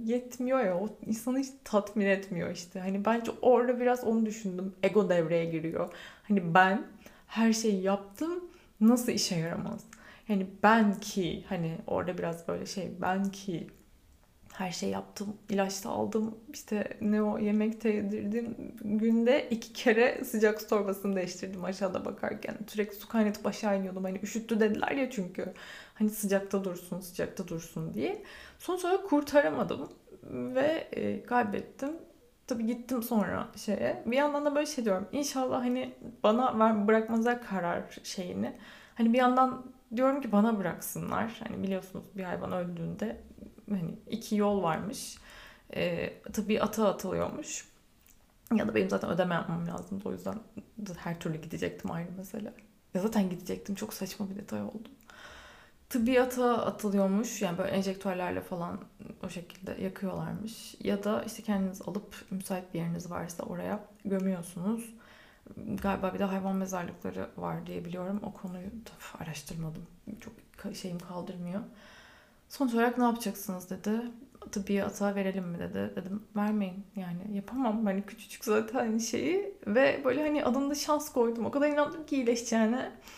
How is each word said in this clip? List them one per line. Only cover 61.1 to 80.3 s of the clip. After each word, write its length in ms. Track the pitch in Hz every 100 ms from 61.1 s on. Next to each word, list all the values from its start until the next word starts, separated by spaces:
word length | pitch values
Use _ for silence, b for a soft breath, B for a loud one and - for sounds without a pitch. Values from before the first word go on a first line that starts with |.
| 220
işte 200 | 220 -
kendiniz 380 | 214 202 190 185
alıp 440 | - 196 - - -
müsait 420 | 190 - 185 185
bir 60 | 165
yeriniz 320 | 170 170 170
varsa 320 | 175 170 -
oraya 360 | - 175 180 208 - - 202
gömüyorsunuz. 920 | 190 190 180 170 175 185 226 - - B B B B - - - 196
Galiba 320 | 196 190 190
bir 60 | 185
de 40 |
hayvan 320 | 196 190 190 190
mezarlıkları 760 | 190 185 170 175 - 185 - -
var 300 | 175 165 170
diye 180 | 175 170
biliyorum. 340 | 180 180 208
O 100 | 196
konuyu 340 | - 185 180 190
da 560 | 233 - - - -
araştırmadım. 600 | 156 147 - 165 160 156 170 - - 208
Çok 140 | - - - -
ka-, 180 | 202 190
şeyim 240 | 190 175
kaldırmıyor. 600 | - 180 170 180 175 196 233 B B B B B B B B
"Sonuç 240 | - 269
olarak 240 | 226 240 247
ne 60 |
yapacaksınız?" 640 | 240 233 202 - - 180 180
dedi. 320 | 185 208 220 240 - - - -
"Tıbbi 320 | 208 190 202
atağı 320 | 196 - 202 196
verelim 320 | 190 190 175
mi?" 120 | 175
dedi. 340 | 175 190 202 202
Dedim, 280 | 185 208 - 208
"Vermeyin 500 | 208 214 190 190 - 202
yani, 400 | 180 175 208 202
yapamam." 500 | 196 254 247 214 208
Hani 160 | 190
küçücük 440 | 202 - - - -
zaten 520 | 214 220 262 226 226
şeyi 560 | 226 247 277 381 403 - -
ve 340 | 220 277 - 262
böyle 160 | 262
hani 240 | 302